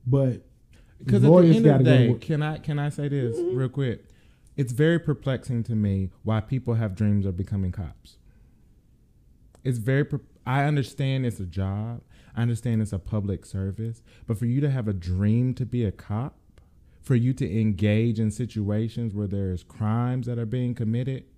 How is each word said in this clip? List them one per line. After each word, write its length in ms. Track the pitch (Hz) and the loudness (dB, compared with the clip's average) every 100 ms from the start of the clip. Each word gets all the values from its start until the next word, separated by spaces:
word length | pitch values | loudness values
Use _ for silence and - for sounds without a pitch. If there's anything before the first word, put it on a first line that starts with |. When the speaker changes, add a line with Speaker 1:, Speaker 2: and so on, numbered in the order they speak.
| 120 | 0
Speaker 1:
But 380 | 135 135 120 - _ _ - - - - | 0 0 -4 -12 _ _ -20 -20 -14 0
Speaker 2:
'Cause 100 | 104 | 4
at 60 | |
the 80 | 131 | 8
Speaker 1:
lawyers 240 | 170 170 220 | 10 10 8
Speaker 2:
end 80 | 160 | 6
of 60 | |
Speaker 1:
gotta 120 | 135 | 6
Speaker 2:
the 60 | 127 | 6
Speaker 1:
go 60 | 127 | 6
Speaker 2:
day, 80 | 123 | 6
Speaker 1:
to 40 | |
work. 80 | 120 | 2
Speaker 2:
can 220 | - 151 | -2 -2
I, 140 | 151 156 | -2 -4
can 220 | - 147 | -4 -2
I 100 | 143 | -2
say 180 | 143 143 | -4 -4
this 300 | 139 120 113 | -2 -2 -2
Speaker 1:
Mm-hmm. 200 | - 127 | -4 -2
Speaker 2:
real 120 | 131 | -2
quick? 360 | 139 135 101 - - _ _ - - | -2 -4 -4 -10 -20 _ _ -16 -4
It's 160 | 127 | -4
very 260 | 123 156 170 | 2 2 2
perplexing 640 | 160 143 - 127 - 120 | 0 -4 -2 -4 -4 -4
to 120 | 113 110 | -2 0
me 340 | 104 98 95 - | 0 0 -2 -6
why 180 | 107 110 | -2 -2
people 320 | - 131 - | -2 -6 -2
have 220 | 113 110 92 | -2 -2 -2
dreams 300 | 107 101 98 | 0 2 0
of 120 | 90 | -4
becoming 340 | 92 104 92 | -4 -4 -4
cops. 460 | - 80 - - _ _ _ _ _ _ _ _ _ _ _ _ _ _ _ | -6 -10 -14 -20 _ _ _ _ _ _ _ _ _ _ _ _ _ _ _
It's 140 | 135 120 | -6 -4
very 260 | 110 135 | 0 0
per-, 160 | 147 135 - _ - | 0 -4 -8 _ -4
I 180 | 131 | 0
understand 600 | 139 147 123 - 135 135 127 | 2 0 -2 -4 -2 -2 -2
it's 140 | 101 | -4
a 60 | 92 | -8
job. 560 | 87 95 98 110 120 - - - - | -4 -4 -4 -6 -10 -16 -20 -14 -4
I 60 | |
understand 400 | 117 117 123 113 | -2 -2 -2 -2
it's 100 | 107 | -2
a 60 | 95 | -4
public 460 | - 110 98 95 - | -4 -6 -4 -6 -8
service. 560 | 95 95 95 113 117 _ - - | -8 -6 -6 -10 -10 _ -20 -8
But 100 | 110 | -4
for 80 | 120 | -2
you 140 | 127 | 0
to 80 | 143 | 0
have 180 | 131 107 | -2 -2
a 60 | |
dream 600 | 98 85 90 104 113 127 127 | -4 -4 0 2 2 0 -2
to 100 | 117 | -4
be 200 | 123 110 | -2 -2
a 60 | |
cop, 440 | - - 104 135 - _ - _ _ _ - | -4 -8 -6 -6 -12 _ -20 _ _ _ -20
for 140 | - 123 | 0 2
you 160 | 123 | 2
to 280 | - 120 104 | -2 -2 0
engage 580 | 110 95 104 107 117 107 | 0 2 2 2 0 0
in 120 | 110 | -2
situations 840 | 104 117 110 101 104 113 120 117 | -4 -8 -4 -4 -2 -4 -6 -6
where 140 | 101 104 | -6 -6
there's 360 | 98 98 90 | -4 -4 -6
crimes 640 | - - 107 113 120 127 120 | -10 -6 -2 -2 -2 -4 -6
that 100 | 117 | -6
are 80 | 117 | -4
being 300 | 127 123 120 | -4 -4 -4
committed 480 | 110 117 127 131 - | -4 -4 -4 -8 -12